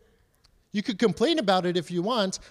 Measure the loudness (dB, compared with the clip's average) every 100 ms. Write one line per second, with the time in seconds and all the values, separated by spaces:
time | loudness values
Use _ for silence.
0 | _ _ _ _ _ _ _ -6 -4 0
1 | 0 2 0 2 2 2 2 -2 -2 -4
2 | -2 0 -2 -4 -14